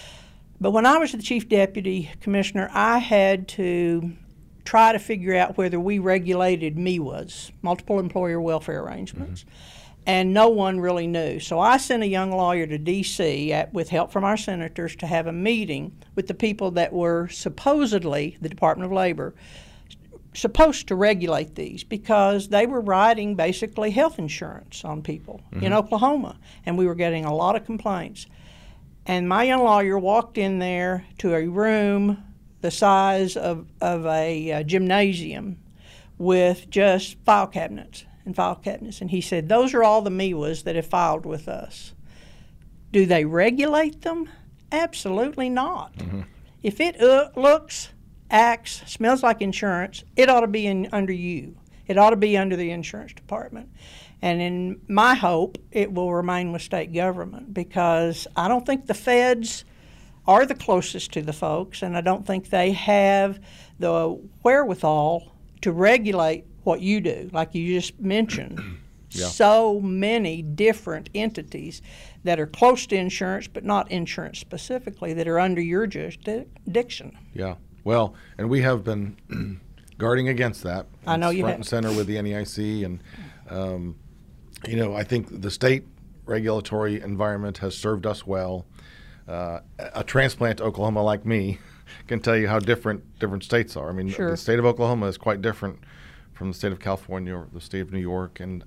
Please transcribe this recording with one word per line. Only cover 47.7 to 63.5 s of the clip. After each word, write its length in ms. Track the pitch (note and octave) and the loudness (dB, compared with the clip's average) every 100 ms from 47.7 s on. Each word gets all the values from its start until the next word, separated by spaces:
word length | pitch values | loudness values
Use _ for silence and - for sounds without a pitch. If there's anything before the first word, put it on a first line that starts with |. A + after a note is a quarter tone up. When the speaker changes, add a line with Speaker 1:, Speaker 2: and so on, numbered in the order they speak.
| - - - - - - | -12 -14 -18 -20 -20 2
Speaker 1:
acts, 520 | G#3+ A#3 A3+ - - - | 6 6 2 -6 -14 -14
smells 360 | - A3+ C4 | 0 2 4
like 180 | A#3+ A3+ | 2 2
insurance, 640 | G3 - G3+ F3 F#3+ - - - | -2 -2 -2 -2 -4 -10 -4 4
it 120 | B3+ | 6
ought 120 | B3 | 6
to 60 | A3+ | 4
be 180 | G#3+ G3+ | 0 0
in, 220 | F#3+ G3 | 0 -2
under 200 | G#3 F#3+ | -2 -2
you. 440 | F3+ F3 D#3+ D3 - - - - | -4 -6 -6 -10 -18 -20 -14 0
It 100 | F#3+ | 6
ought 140 | G#3 | 6
to 60 | A3 | 6
be 200 | G#3 G3+ | 4 2
under 200 | F#3+ F3+ | 2 -2
the 140 | E3+ | -4
insurance 420 | E3+ D#3 G#3 - | -6 -10 -12 -16
department. 560 | - - G#3+ - A3+ - - - - - - | -20 -10 -10 -10 -16 -18 -20 -20 -20 -20 -6
And 200 | F3+ F3 | -2 0
in 380 | F3 F3+ F3+ - - | -2 -2 -4 -8 -2
my 260 | G3+ A#3+ | 4 6
hope, 440 | B3+ F3+ E3 F#3 - - | 4 2 0 -2 -6 -6
it 220 | A3 G3+ | -2 -2
will 200 | F3+ F3+ | -2 -2
remain 380 | F3 F3 F3+ F3+ | -2 -2 -2 -4
with 100 | E3+ | -6
state 300 | - F3+ E3 | -6 -6 -4
government, 640 | E3+ F#3 F3+ F3 G#3+ C4 | -2 -2 -2 -10 -12 -10
because 720 | F#3+ F3 F#3+ E3+ E3 E3+ D#3+ - | -8 -4 0 2 2 0 -4 -6
I 140 | - F3+ | -2 0
don't 180 | B3 B3+ | 0 0
think 200 | C4+ C4 | -4 -2
the 80 | |
feds 720 | G#3 B3+ B3 B3 A#3+ A3+ - - - - - - - - | -4 4 4 4 2 -2 -10 -14 -20 -20 -20 -20 -4 6
are 180 | G3+ | 6
the 100 | C4+ | 6
closest 580 | C4 - F#3 - F#3 - | 0 0 0 0 -8 -8
to 100 | D#3+ | -6
the 100 | D3+ | -6
folks, 500 | D3+ D#3+ D#3 G3 - | -4 -2 -2 -4 -8
and 140 | F#3 E3+ | -4 -2
I 40 | |
don't 240 | F3+ G3 G3+ | 0 -2 -2
think 240 | F#3+ - | -6 0
they 220 | F#3 F#3 | 0 2
have 680 | F#3+ - G3+ G3 G3 G3 G3 - | 0 2 4 6 4 2 -2 -14